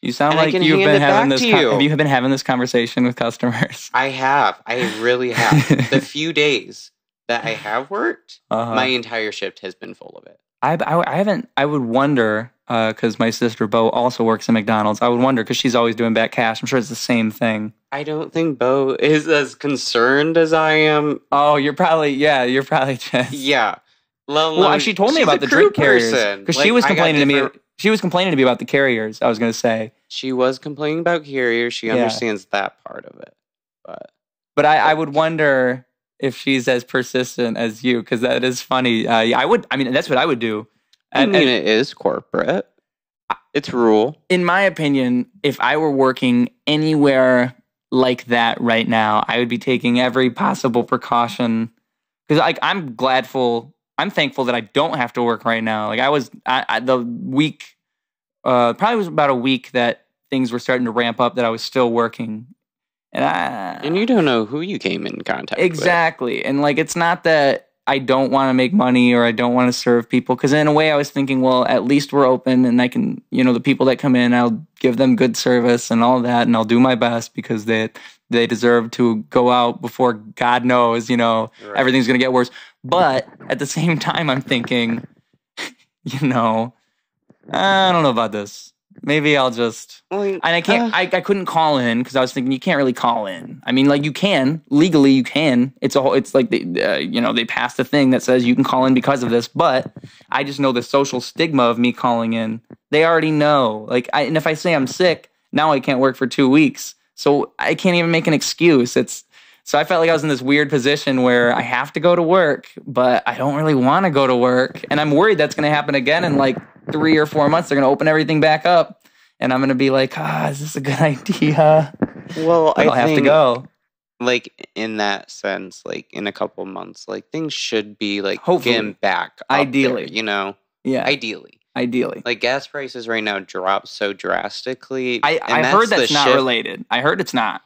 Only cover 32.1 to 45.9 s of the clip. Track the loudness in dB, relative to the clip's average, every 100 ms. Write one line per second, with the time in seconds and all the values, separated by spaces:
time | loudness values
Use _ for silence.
32.1 | -2 -4 -6 -6 -6 -6 _ -18 -18 -18
33.1 | -20 -20 _ _ _ _ _ -20 -20 -20
34.1 | _ _ _ _ 0 2 4 2 0 0
35.1 | 0 0 0 0 2 0 -2 _ _ _
36.1 | _ -6 -4 -2 -2 0 -2 -2 -4 -2
37.1 | -4 -4 -4 -4 -2 -6 -4 -2 -2 -2
38.1 | -2 0 0 -2 -4 -4 -2 0 0 0
39.1 | 0 2 2 2 0 0 -4 0 -2 0
40.1 | 0 0 0 -2 -6 -10 _ _ _ _
41.1 | 0 2 4 2 2 2 2 0 -2 -4
42.1 | -4 -4 -4 -2 -2 -6 _ _ _ _
43.1 | _ _ -6 _ -6 -4 2 4 6 4
44.1 | -4 _ 0 2 2 0 0 0 2 2
45.1 | 0 -2 _ -4 -2 -2 0 0